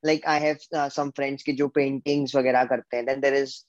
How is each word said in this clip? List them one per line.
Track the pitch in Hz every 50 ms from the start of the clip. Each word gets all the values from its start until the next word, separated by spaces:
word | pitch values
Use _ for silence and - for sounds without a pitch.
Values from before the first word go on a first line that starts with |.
| -
like, | 156 156 156 - -
I | 151 147
have, | 151 151 151 147 - _ -
आ, | 156 143 139
some | - - 143 143
friends | - - 139 139 139 139
की | - -
जो | 143 127 147 139
पेंटिंग्स | _ 151 139 135 139 135 - 147 143 147 139 131 -
वगैरह | 139 127 131 127 127 127
करते | 120 131 117 - _ -
हैं। | 120 120
Then | 127 135 135
there | 135 139 135 139 139
is | 131 - - _